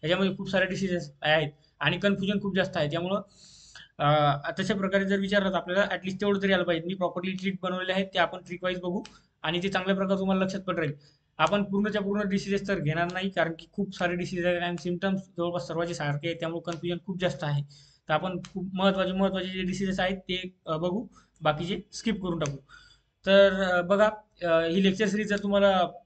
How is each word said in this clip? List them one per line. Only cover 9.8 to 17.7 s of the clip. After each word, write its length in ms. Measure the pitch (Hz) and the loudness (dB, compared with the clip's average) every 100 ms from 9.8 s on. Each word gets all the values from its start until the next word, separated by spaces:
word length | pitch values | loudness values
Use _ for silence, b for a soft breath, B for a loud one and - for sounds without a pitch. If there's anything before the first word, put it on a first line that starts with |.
| 185 196 | 0 0
प्रकारे 240 | 190 190 | 2 0
तुम्हाला 240 | 190 190 | 2 2
लक्षात 160 | 190 185 | 0 -2
पण 180 | 185 175 | -4 -2
राहील. 160 | 151 143 b b b - | -2 -4 b b b 0
आपण 260 | 156 202 | 2 2
पूर्णच्या 380 | 196 202 208 208 | 0 0 0 0
पूर्ण 280 | 196 202 202 | -2 -2 0
diseases 380 | 196 196 196 196 | -2 0 -4 -2
तर 120 | 185 | -2
घेणार 320 | 147 160 175 | 0 0 -2
नाही, 160 | 180 196 | -2 -4
कारण 240 | 190 165 165 | 0 -2 -2
की 60 | - | -10
खूप 240 | - 196 - | -6 -6 -2
सारे 180 | 175 175 | -2 -2
diseases 300 | 180 180 175 | -4 -2 0
आहेत 160 | 175 | 0
आणि 160 | 175 175 | -2 -4
symptoms 440 | 175 175 196 190 - - | -4 -2 0 -2 -4 -4
जवळपास 300 | 175 175 170 | -2 -2 -4
सर्वांचे 260 | 165 170 | -4 -4
सारखे 340 | 170 147 147 170 | -2 -2 -2 -2
आहेत, 120 | 165 | -4
त्यामुळे 320 | 165 170 170 | -4 -6 -6
confusion 260 | 165 175 170 - | -6 -4 -4 -6
खूप 140 | 180 | -2
जास्त 220 | 185 - | -2 -2
आहे. 200 | 151 143 143 | -2 -2 -4